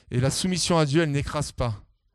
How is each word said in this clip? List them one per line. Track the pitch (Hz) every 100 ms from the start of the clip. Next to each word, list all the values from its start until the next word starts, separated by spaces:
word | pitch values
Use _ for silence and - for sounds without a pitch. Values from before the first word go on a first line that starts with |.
| -
Et | 123
la | 131
soumission | - 185 180 - 170
à | 147
Dieu, | 156
elle | 160
n'écrase | 139 - 151 139
pas, | - 120 101 - _ _